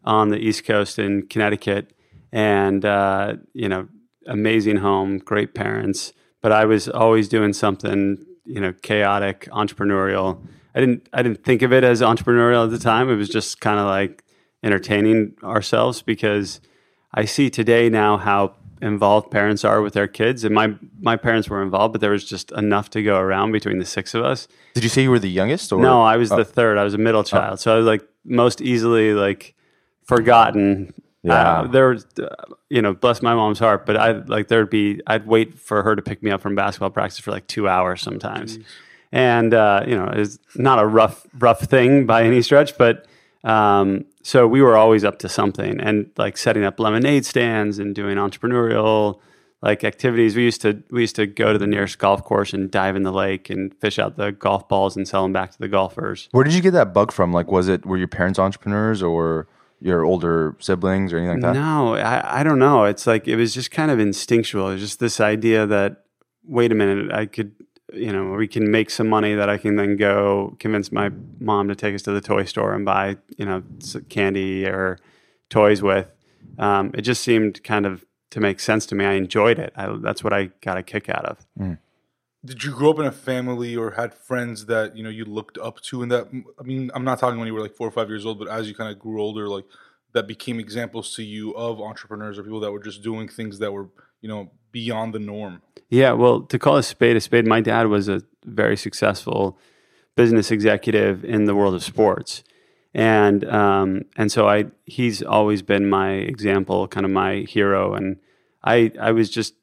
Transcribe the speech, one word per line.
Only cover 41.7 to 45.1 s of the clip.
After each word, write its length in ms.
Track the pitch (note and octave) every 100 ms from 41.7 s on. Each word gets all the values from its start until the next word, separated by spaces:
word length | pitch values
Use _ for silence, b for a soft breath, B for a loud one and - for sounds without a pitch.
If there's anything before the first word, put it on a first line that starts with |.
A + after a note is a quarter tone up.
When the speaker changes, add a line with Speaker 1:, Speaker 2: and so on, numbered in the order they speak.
| C3 B2 C#3
Speaker 1:
by 180 | A#2 A2+
any 180 | A2+ B2
stretch, 360 | A#2 C#3+ D3 -
but, 280 | A#2+ A2+ _ b b b
um, 600 | A2 A2 G#2 G2+ G2 F#2+ - _
so 260 | - C3+ A#2
we 140 | B2+
were 140 | C3 A2
always 260 | A2 A2
up 160 | G2+